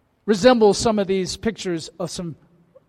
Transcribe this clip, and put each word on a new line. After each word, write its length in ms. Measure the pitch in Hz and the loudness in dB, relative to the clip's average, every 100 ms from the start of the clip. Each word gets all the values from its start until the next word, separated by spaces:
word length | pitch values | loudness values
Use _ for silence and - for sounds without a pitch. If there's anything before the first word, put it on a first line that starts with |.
| _ _ - | _ _ -4
resembles 500 | 214 240 247 208 190 | 2 4 6 4 4
some 220 | 240 214 | 0 0
of 80 | 185 | 0
these 320 | 190 180 - | -2 -4 -6
pictures 500 | 226 185 190 170 - - | -6 -6 -6 -8 -10 -10
of 120 | 175 | -10
some 260 | - 175 - _ _ _ _ | -8 -10 -12 _ _ _ _